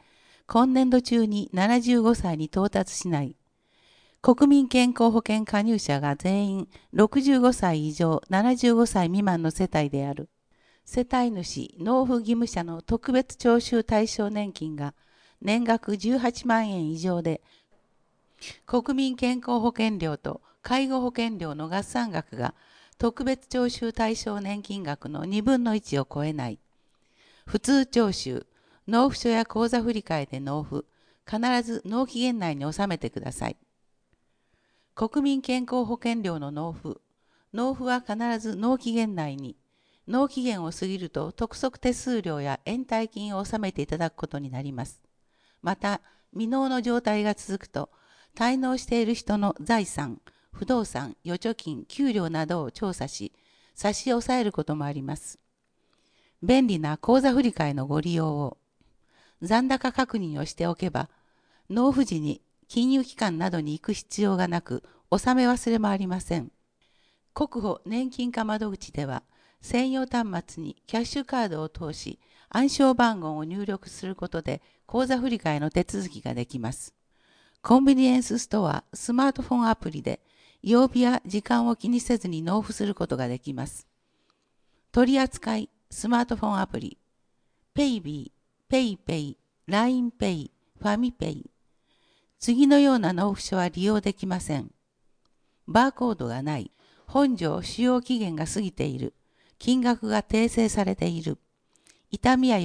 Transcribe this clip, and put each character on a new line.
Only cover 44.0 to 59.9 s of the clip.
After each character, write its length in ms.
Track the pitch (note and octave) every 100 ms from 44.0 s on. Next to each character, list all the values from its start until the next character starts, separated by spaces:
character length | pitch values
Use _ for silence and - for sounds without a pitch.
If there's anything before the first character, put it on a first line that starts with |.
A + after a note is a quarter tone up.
| E3
く 60 | -
こ 100 | D#3
と 120 | C#3+
に 120 | C#3
な 100 | B2+
り 120 | C#3
ま 120 | B2+
す。 180 | C3 - _ _ _ _ _ _
ま 140 | E3+ F#3+
た、 260 | G3+ G3+ _ _ _
未 140 | G3 A3+
納 220 | C4+ C4+
の 140 | B3+
状 180 | A#3+ A#3+
態 240 | A3 G#3
が 100 | G#3
続 260 | G3+ - G3
く 60 | -
と、 220 | - - _ _ _ _ -
滞 220 | A#3 C4
納 180 | C4 B3+
し 80 |
て 160 | - A#3
い 60 | A3+
る 80 |
人 240 | A#3 - G#3
の 160 | G3+ -
財 260 | D#3 A3+ F3+
産、 340 | - C#3 - - _ _
不 140 | - F#3+
動 180 | B3
産、 320 | G#3 B2 F3+ -
預 120 | E3 F3+
貯 180 | A3+
金、 300 | A3 E3 B2+ -
給 260 | - C#4
料 160 | G#3 E3
な 180 | E3 D#3
ど 160 | F3
を 60 | C3+
調 220 | - G3+
査 160 | F3 C#3+
し、 240 | - G2+ _ _ _ _
差 180 | - G3+
し 200 | G3+ C4
押 120 | A#3+
さ 140 | A#3 B3+
え 60 |
る 80 | G#3
こ 100 | -
と 140 | D3+ D3+
も 80 |
あ 80 | C#3+
り 100 | C#3+
ま 140 | C3+ D3
す。 220 | - - _ _ _ _ _ _ _ _ _ -
便 240 | F3+ C4 B3
利 120 | F3
な 200 | D3+ D3+
口 220 | - C4
座 120 | C4+
振 80 | B3
替 320 | B3 - D3
の 140 | C#3 C#3
ご 140 | D3+
利 140 | E3+
用 200 | E3+ D#3+
を。 240 | D3 C#3 - _ _ _ _ _ _ _ -
残 280 | E3+ A3+ C4
高 240 | C4 B3+